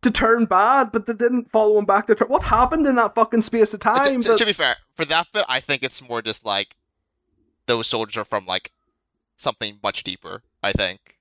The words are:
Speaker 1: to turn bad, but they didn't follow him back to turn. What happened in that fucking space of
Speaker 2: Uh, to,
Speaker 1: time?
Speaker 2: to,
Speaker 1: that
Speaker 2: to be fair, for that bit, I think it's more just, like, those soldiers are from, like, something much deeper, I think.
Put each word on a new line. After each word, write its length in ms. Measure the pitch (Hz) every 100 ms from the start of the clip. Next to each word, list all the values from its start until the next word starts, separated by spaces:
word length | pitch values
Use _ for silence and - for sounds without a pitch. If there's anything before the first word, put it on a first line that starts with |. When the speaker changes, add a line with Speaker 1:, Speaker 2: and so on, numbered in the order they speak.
Speaker 1:
to 80 | 254
turn 340 | 220 240 233 226
bad, 460 | 185 214 269 240
but 140 | 226 214
they 60 |
didn't 380 | 220 240 247 233
follow 260 | 220 214 214
him 60 | 208
back 200 | 202 -
to 80 | 214
turn. 120 | -
What 160 | 285
happened 420 | - - - 330 285
in 80 | 247
that 200 | 220 -
fucking 260 | 220 233
space 320 | 214 233 214
of 80 | 208 220
Speaker 2:
Uh, 120 | 240
to, 60 | 277
Speaker 1:
time? 100 | 262
Speaker 2:
to, 80 | 233
Speaker 1:
that 80 | 220
Speaker 2:
to 80 | 214
be 80 |
fair, 240 | 196 143 - _ -
for 80 | 156
that 220 | 160 170
bit, 100 | 208 196
I 100 | 127
think 200 | - 139
it's 240 | 131 - 131
more 140 | 117
just, 240 | 110 107 110
like, 320 | 98 101 _ _ _ _ _ _ _ _ _ -
those 220 | 120 113
soldiers 280 | 117 110 117
are 60 |
from, 220 | 104 107 92
like, 260 | 92 - _ _ _ _ _ _ _
something 440 | - - 107 104
much 200 | 104 -
deeper, 400 | - 90 92 95 _ _
I 80 | 101
think. 460 | 98 95 95 _ _